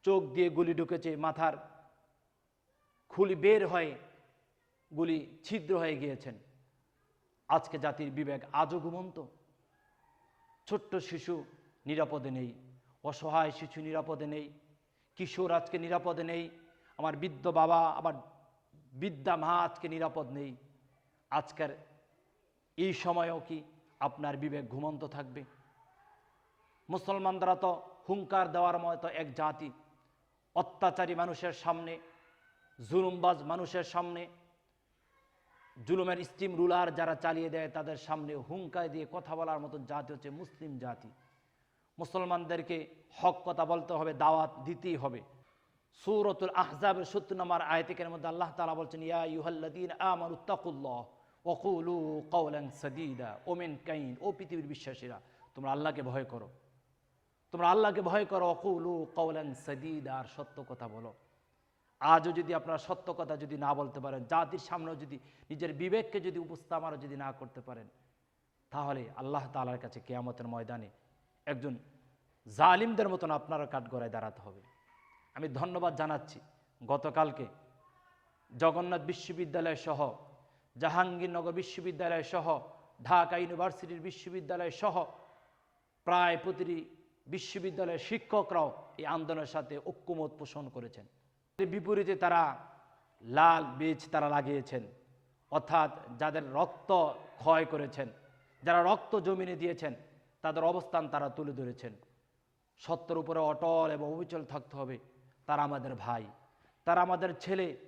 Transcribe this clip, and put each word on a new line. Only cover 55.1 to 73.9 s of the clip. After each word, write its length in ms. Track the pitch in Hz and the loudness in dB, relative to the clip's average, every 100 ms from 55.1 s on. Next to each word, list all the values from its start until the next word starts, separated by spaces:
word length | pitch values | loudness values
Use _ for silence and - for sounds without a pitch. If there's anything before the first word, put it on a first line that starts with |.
| 104 - _ - | -14 -18 _ -20
তোমরা 180 | - 135 | -8 -2
আল্লাহকে 300 | 143 151 151 | 0 0 -2
ভয় 220 | 127 131 | -4 -4
করো, 240 | 131 120 104 - _ _ _ _ _ _ _ _ _ | -6 -10 -14 -20 _ _ _ _ _ _ _ _ _
তোমরা 180 | 175 175 | 2 6
আল্লাহকে 320 | 202 214 202 | 8 6 4
ভয় 220 | 180 202 | 2 2
করো, 200 | 208 190 | 2 2
ওয়া 100 | 180 | 2
কুলু 520 | 170 196 175 170 170 156 | 2 0 0 0 -2 -4
কাওলান 400 | - 160 160 156 | 0 0 0 -6
সাদীদা, 640 | 165 - 139 156 156 135 131 | -8 -8 -8 -6 -8 -6 -8
আর 60 | |
সত্য 400 | 120 - 143 - 131 | -8 -12 -12 -12 -14
কথা 200 | 123 117 | -12 -10
বলো।" 260 | 107 113 101 _ _ _ _ _ _ _ _ | -10 -14 -16 _ _ _ _ _ _ _ _
আজও 320 | 143 160 160 | 8 8 8
যদি 220 | 165 165 | -2 -2
আপনারা 240 | 165 160 160 | -2 -2 -6
সত্য 360 | - 185 - 165 | -4 -6 -6 -6
কথা 180 | 156 151 | -6 -6
যদি 200 | 143 147 | -6 -4
না 180 | 143 | 0
বলতে 260 | 143 139 135 | 0 -2 -6
পারেন, 240 | 135 135 | -8 -8
জাতির 340 | 120 165 - 180 | 0 2 2 -4
সামনেও 380 | - 175 160 160 | -6 -6 -6 -10
যদি 220 | 151 139 - _ _ | -12 -16 -18 _ _
নিজের 220 | 151 165 | -6 -6
বিবেককে 480 | 147 180 214 220 202 | -4 0 0 0 -4
যদি 180 | 180 170 | -4 -6
উপস্থাপনা 580 | 170 170 - 165 160 151 | -8 -12 -4 -4 -4 -8
যদি 200 | 139 139 | -10 -8
না 160 | 135 | -8
করতে 280 | 135 131 - | -8 -14 -14
পারেন, 280 | 123 120 110 _ _ _ _ _ _ _ _ | -14 -16 -16 _ _ _ _ _ _ _ _
তাহলে 400 | 143 143 139 113 - | -6 -4 -4 -6 -10
আল্লাহ 320 | 135 143 135 | -4 -4 -2
তাআলার 260 | 135 123 123 | -4 -2 -4
কাছে 220 | 127 120 | -8 -14
কিয়ামতের 460 | - 123 123 120 117 | -8 -6 -6 -8 -8
ময়দানে 440 | 117 113 120 104 _ _ _ _ _ - | -8 -8 -10 -12 _ _ _ _ _ -6
একজন 320 | 135 139 120 - - _ _ _ _ 120 | -4 -4 -8 -12 -20 _ _ _ _ -14
জালিমদের 600 | 104 165 185 233 220 214 | 6 8 8 6 2 2
মতন 220 | 185 165 | 0 0
আপনারা 360 | 151 147 156 143 | -2 -2 -4 -4
কাঠগড়ায় 440 | 143 117 | -6 -6